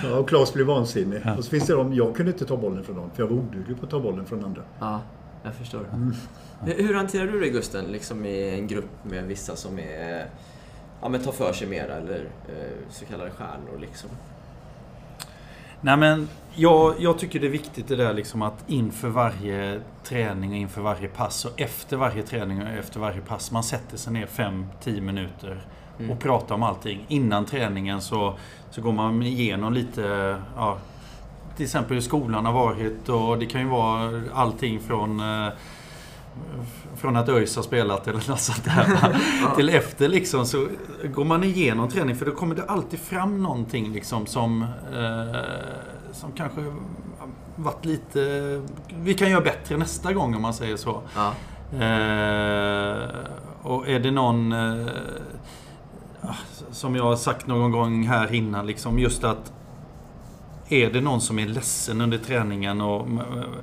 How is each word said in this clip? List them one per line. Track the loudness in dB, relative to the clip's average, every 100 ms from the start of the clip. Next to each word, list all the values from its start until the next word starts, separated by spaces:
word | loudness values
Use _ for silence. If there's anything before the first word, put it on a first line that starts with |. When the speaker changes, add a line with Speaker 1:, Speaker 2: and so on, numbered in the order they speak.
Speaker 1:
Ja, | 2 2
och | 6
Claes | 6 6
blir | 4
vansinnig. | 4 4 4 2 0 0
Speaker 2:
Ja. | 0 0
Speaker 1:
Och |
så | 2
finns | 2 4
det |
de, | 4 4
jag | 4 4 4
kunde | 0
inte | 0
ta | -2 0
bollen | 0 -2
från | -6 -8
dem, | -8
för | -2
jag | 2
var | 2
oduglig | 0 -6 -6 -8
på |
att | -4
ta | -2
bollen | -2 -4 -6
från | -6
andra. | -6 -8 -12 -8
Speaker 3:
Ja, | -4 -4 -8 -16 -18 -14
jag | -12
förstår. | -10 -10 -8 -6
Speaker 1:
Mm. | -2 0 -2 -8 -16 -18 -6
Speaker 3:
Hur, | -2 2 2
hur |
hanterar | 2 2 0 0
du | 2
det, | 2
Gusten, | 0 -2 -6
liksom | -6 -8 -8 -6 -4
i | -2 -2
en | -2 -2
grupp | -4 -6 -12
med | -8 -6
vissa | -6 -8 -8 -8
som | -8 -8
är, | -8 -8 -8 -8 -8 -14 -18 -20 -18 -18 -18 -8
ja, | -2
men | -2
tar | -2
för | -2 -2
sig | -2 -4
mer, | -4 -6
eller, | -6 -6 -6 -8 -12 -14
eh, | -12 -10 -10 -14
så | -16
kallade | -12 -10 -10
stjärnor, | -10 -12 -12 -12 -12
liksom? | -12 -14 -14 -14 -16 -18 -18 -18 -18 -18 -18 -18 -18 -16 -16 -16 -18 -18 -18 -2
Speaker 2:
Nej, | 4 8
men | 8 6 0 -8 -12
jag, | 6 10 10 8 6
jag | 2 2
tycker | 0 0
det | 0
är |
viktigt | 0 -6 -10 -2
det | 2
där, | 2
liksom, | 2 -2 -2
att | -2 -4 -2
inför | 0 0 -2 0
varje | 2 2 2 -4 -2 -2 -4 -8 -16
träning | -4 0 0 0 -2
och | -2
inför | -4 -2
varje | 0 0 -4
pass | -4 -4 -2
och | -6 -4
efter | -6 -6 -6 0
varje | 0 0
träning | -4 -4 -2 -2
och | -4
efter | -6 -8 -4
varje | -4 -4
pass, | -6 -8 -2
man | 0
sätter | 0 -4 -6 -10
sig | -4
ner | -4 -4
fem, | -2 -2 -2 -6 -6
tio | -4 -2
minuter | -2 -2 -4 -8 -10 -10 -12 -16 -18 -8
Speaker 3:
Mm. | -4
Speaker 2:
och | -2
pratar | 2 2 2
om | 0
allting. | 2 0 -6 -6 0
Innan | 2 4 4 2
träningen | 0 0 0 -2 -2
så, | 0 0 0 -2 -12 -18 -12
så | -2
går | 0
man | 2 4 2
igenom | 2 2 2 2 0
lite, | 0 0 -2 0 2 0 -2 -6 -2
ja, | -2 -2 -10 -18 -18 -16 -16 -14 -14 -6
till |
exempel | -2 0 0
hur | 0
skolan | 2 0 2 2 4
har |
varit, | 4 4 2 -2 -2 0
och | 2 4 2
det | 0
kan | 0
ju | 2
vara | 4 4 2 0 -2 -4
allting | 0 0 2 -2 -2
från, | -2 0 0 0
eh, | -2 -2 -2 -6 -14 -16 -16 -16 -16 -16 -16 -14 -10 -10 -10 -12 -14 -4
från | 2 4
att | 6
öis | 6 4 0
har |
spelat | 2 2 4 2 0
eller | -2 0
något | 0
sånt | 0 0
där, | 2 4 6 6
va? | 6 6 4
Speaker 3:
<laughs> | 4
Ja. | 4 6
Speaker 2:
Till | 8
efter, | 6 4 4 6
liksom, | 6 4 2 2
så | 2 0 -4 -10 -8 -4
går | 0
man | 4 4
igenom | 4 4 4 4 2
träning, | 2 2 2
för | 0
då |
kommer | 0 0
det | 0
alltid | 0 -2 -2 -6
fram | -4 0 0 2
någonting, | 0 0 -2 -2 -2
liksom, | -4 -4 -4 -2
som, | 0 2 2 0 -4 -8
eh, | -4 -2 -2 -4 -4 -4 -6 -8 -10 -12 -14 -14
som | -12 -10
kanske | -6 -6 -4 -6 -8 -10 -10 -12 -12 -14 -14 -14 -4
varit | -4 -2
lite... | -2 -2 0 0 2 0 -2 -4 -6 -12 -12 -4
Vi | 0
kan | 4 6
göra | 6
bättre | 4 0 -2 -2
nästa | 0 -2 0
gång, | 2 2
om | 2
man | 0
säger | -2 -2 -2
så. | -2 -4 -4 0
Speaker 3:
Ja. | 0 -2 -10 -12 -8
Speaker 2:
Eh, | 0 4 4 4 4 4 4 4 4 2 2 0 -2 -4 -6 -8 -10 -12 -10
och | -2 0 2
är | 2
det | 4
någon... | 4 4 4 4
Eh, | 2 2 0 -4 -4 -6 -8 -10 -12 -14 -16 -18 -18 -18 -18 -18 -10 -8 -8 -10 -14 -12
som | -6 0 4
jag |
har | 4 4
sagt | 2 0 0
någon | 4 6
gång | 6 4 4 4
här | 4 4
innan, | 2 2 0 -2
liksom, | -4 0 4
just | 4 4
att... | 0 0 -6 -16 -18 -18 -18 -18 -18 -18 -18 -18 -16 -14 4
Är | 6 6
det | 4
någon | 2 2
som | 2 0
är | 0
ledsen | -2 -2 -2 -2 2
under | 2 2
träningen | 0 0 0 0 0 0
och, | 0 0 0 -2 -2 -6 -6 -10